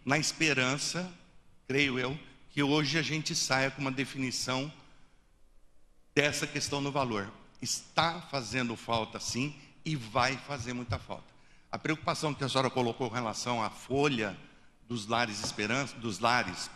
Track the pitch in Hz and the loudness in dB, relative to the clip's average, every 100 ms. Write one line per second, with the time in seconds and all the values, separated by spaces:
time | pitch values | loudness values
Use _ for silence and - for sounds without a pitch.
0 | 127 151 151 - 156 135 127 143 - 165 | 2 2 2 2 4 4 4 2 -2 -4
1 | 180 175 - - - - - 139 139 127 | -6 -12 -20 -20 -20 -20 -2 2 2 2
2 | 127 151 - - - 143 139 156 139 160 | -2 -4 -10 -20 -8 0 4 4 4 0
3 | 127 156 151 156 - 131 135 143 135 131 | 0 -2 -2 -2 2 2 2 0 -2 -2
4 | 127 135 127 - 127 131 151 - - - | -4 -2 -4 -2 -2 -2 -4 -10 -20 -20
5 | - - _ _ - - - - - - | -20 -20 _ _ -20 -20 -20 -20 -20 -20
6 | - 139 147 147 147 143 - 143 139 139 | 0 4 4 2 -2 -2 0 0 0 0
7 | 123 104 101 - - - 127 - - - | 2 0 -2 -8 -20 -8 -4 -4 0 2
8 | 165 170 - 139 107 131 120 107 - 113 | 2 0 -6 -6 -2 -2 -2 -4 0 0
9 | 107 107 - 117 147 - - - 160 147 | 0 -6 -4 -2 -4 -6 -18 -10 -4 -4
10 | 110 123 123 123 - 139 123 123 120 131 | -2 2 2 0 -6 -8 -6 -6 -4 -6
11 | - - - - - - - - 151 156 | -6 -12 -12 -20 -20 -20 -10 -6 -2 -2
12 | - 151 151 131 131 131 127 131 120 113 | -2 0 -2 -2 2 4 4 4 2 0
13 | 120 117 113 98 123 120 104 - - 135 | -2 -2 -4 -2 -2 0 0 -4 -2 2
14 | 147 120 104 85 - - - _ - 120 | 2 2 -2 -4 -16 -20 -20 _ -8 -6
15 | 101 117 117 104 - - 104 131 131 - | 0 2 2 -2 -6 -2 0 0 -2 -6
16 | 113 92 117 123 95 87 - | -6 2 4 4 2 -4 -10